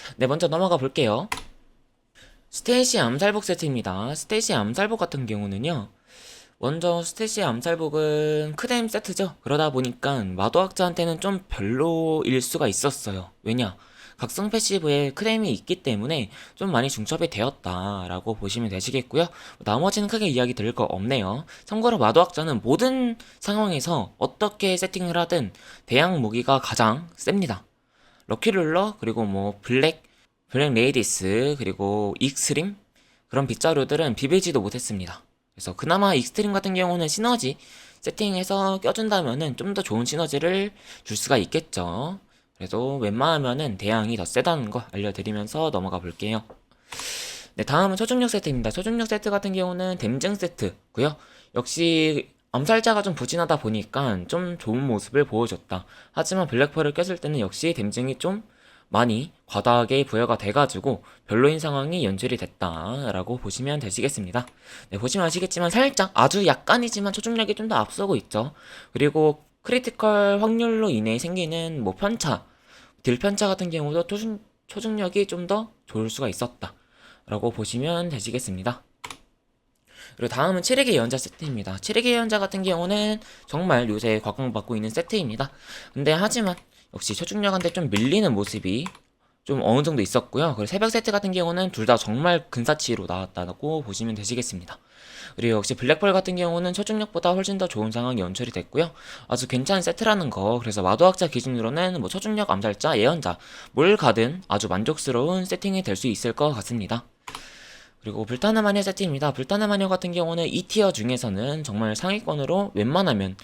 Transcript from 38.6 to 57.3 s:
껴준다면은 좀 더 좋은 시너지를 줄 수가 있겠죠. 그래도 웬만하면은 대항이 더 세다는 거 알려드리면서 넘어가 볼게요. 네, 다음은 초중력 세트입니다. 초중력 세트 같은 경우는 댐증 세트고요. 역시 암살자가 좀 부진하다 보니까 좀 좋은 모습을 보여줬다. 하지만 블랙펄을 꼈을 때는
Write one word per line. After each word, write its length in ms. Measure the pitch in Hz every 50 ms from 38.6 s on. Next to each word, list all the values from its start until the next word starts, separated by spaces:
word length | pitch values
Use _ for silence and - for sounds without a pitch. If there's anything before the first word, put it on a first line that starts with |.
| 190 190 190 190
껴준다면은 800 | - - 208 220 220 214 208 185 160 120 120 143 160 147 120
좀 160 | - - 196 196
더 80 | 202
좋은 240 | - - 107 113 120
시너지를 640 | - 151 156 165 151 143 139 156 175 185 196 196 208 - - - - - - -
줄 140 | - 214
수가 180 | - - - 143
있겠죠. 840 | 117 90 - - 160 160 - - 95 87 87 85 110 139 170 196 196 _ _ _ _ _ _ _
그래도 380 | - 95 90 - 110 123 135 139
웬만하면은 840 | 135 110 101 101 120 139 165 160 151 139 123 123 143 156 127 98
대항이 380 | 90 101 104 113 113 107 113 117
더 80 | 101 87
세다는 460 | - - 123 - 180 165 147 120 104
거 140 | - 123 - - -
알려드리면서 760 | 101 101 101 95 - 95 107 104 104 104 110 - 151 160 156
넘어가 280 | 113 92 92 92 92 90
볼게요. 440 | 90 87 82 - 98 107 113 107 - - - - _ _ _ _ _ - - - - - - - - - - - - - -
네, 100 | - 110
다음은 320 | - 143 160 190 196 190
초중력 320 | 190 226 226 247 247 247 233
세트입니다. 420 | - 196 - 151 135 123 113 110
초중력 360 | - 175 190 220 233 233 226
세트 220 | 220 214 208 - 214
같은 220 | 202 202 202 196
경우는 460 | 190 190 180 180 180 180 185 185 185
댐증 380 | 175 - 107 123 135 165 196 208
세트고요. 800 | 196 180 170 - - 113 90 - - _ _ - 110 135 151 147 - - - - - - _ -
역시 720 | - 127 - - 160 170 165 165 160 156 156 151 143 - - _ _ _ - -
암살자가 480 | 127 147 185 226 226 226 233 220 208
좀 120 | 196 196 156
부진하다 440 | - 123 - - 170 170 156 160 -
보니까 640 | - 107 110 107 - - - 135 143 123 101 90 87 -
좀 280 | 170 175 180 175 175
좋은 240 | - - 110 110 127 143
모습을 380 | 135 110 101 - - 127 143 147
보여줬다. 600 | - 110 110 117 107 92 - - - 95 92 - - - - - _ -
하지만 340 | 160 156 - 190 190 175
블랙펄을 460 | 143 113 123 143 147 - 160 151 147 147
꼈을 240 | 170 180 190 180
때는 240 | - - 147